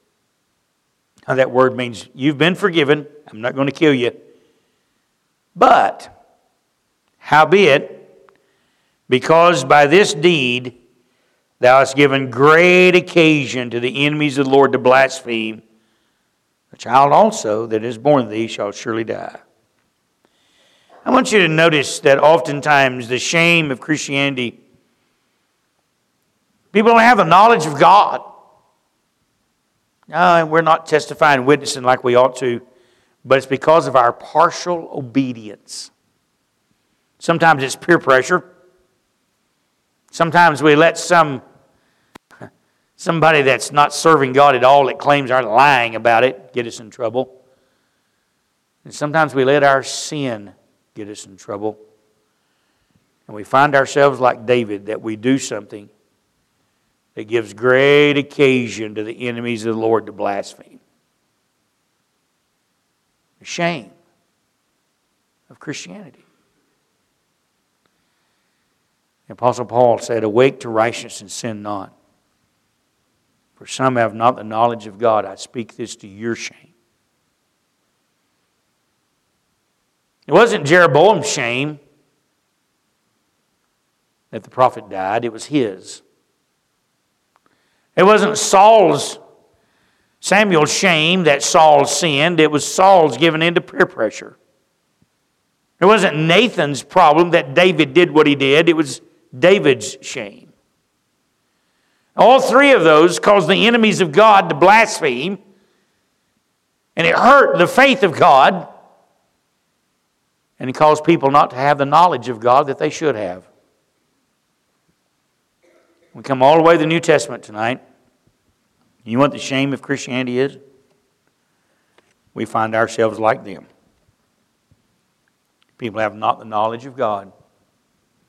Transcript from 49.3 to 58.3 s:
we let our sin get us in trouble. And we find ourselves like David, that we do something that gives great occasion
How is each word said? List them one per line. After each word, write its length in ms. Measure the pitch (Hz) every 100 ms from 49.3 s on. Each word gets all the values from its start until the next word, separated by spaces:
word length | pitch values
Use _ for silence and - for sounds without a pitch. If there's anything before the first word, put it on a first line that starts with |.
we 120 | 135 131
let 180 | 143
our 200 | 139 135
sin 720 | 127 - - 151 131 107 98 _ _ _ _
get 160 | 113 101
us 180 | 104 98
in 100 | 92
trouble. 400 | - 101 107 104 _ _ _ _ _ _ _ _ _ _ _ _ _ _ -
And 80 | 107
we 80 |
find 320 | 95 135 147 139
ourselves 440 | 127 143 143 123
like 280 | 123 120 110
David, 400 | 127 107 101 101
that 120 | -
we 160 | 113 107
do 220 | 123 135
something 540 | - 107 104 107 101 _ _ _ _ _ _ _ _ _ _ _ _
that 120 | 110 107
gives 280 | 117 104
great 640 | 101 127 127 139 143 147 143
occasion 800 | 135